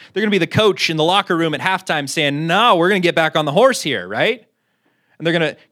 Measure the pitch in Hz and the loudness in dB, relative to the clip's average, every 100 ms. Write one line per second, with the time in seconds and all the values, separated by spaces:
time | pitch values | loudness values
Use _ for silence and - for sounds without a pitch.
0 | - 190 214 202 170 208 214 185 - 160 | -10 -4 0 0 0 2 2 2 -2 0
1 | 160 196 190 170 165 147 160 190 - 160 | 0 0 0 -2 -2 -2 -2 -2 -2 -4
2 | 139 - 147 143 165 180 240 190 175 202 | -4 -2 -2 -2 -2 2 4 4 2 2
3 | 170 160 160 160 151 160 262 247 165 113 | 0 0 0 0 0 4 4 2 -4 -6
4 | 90 107 175 247 _ _ _ _ _ _ | -6 -4 -2 -4 _ _ _ _ _ _
5 | _ - 160 170 156 - _ | _ -8 -4 -2 -2 -6 _